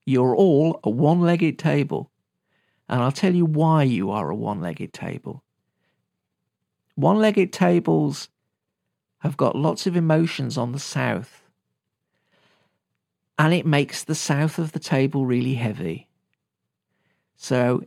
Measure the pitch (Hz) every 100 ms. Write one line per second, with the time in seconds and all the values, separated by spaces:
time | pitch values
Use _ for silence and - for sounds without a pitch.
0 | - 131 127 120 196 143 160 160 - 117
1 | 147 175 170 170 165 - 160 143 139 -
2 | - _ _ _ _ _ _ _ - 123
3 | 123 135 190 175 165 151 160 160 135 110
4 | 98 107 78 104 110 101 87 - 87 -
5 | - 82 - - - _ _ _ _ _
6 | _ _ _ _ _ _ _ _ _ -
7 | 147 208 214 202 185 - 180 175 165 165
8 | 147 143 - _ _ _ _ _ _ _
9 | _ _ 151 139 127 - 160 - 196 175
10 | 160 156 165 - 127 127 120 110 - 143
11 | 127 98 - - _ _ _ _ _ _
12 | _ _ _ _ _ _ _ _ _ _
13 | _ _ _ - 156 175 156 143 139 -
14 | - 156 - 143 156 - 160 156 - 135
15 | 135 139 127 123 123 127 120 104 87 80
16 | - _ _ _ _ _ _ _ _ _
17 | _ _ _ _ - 127 123 123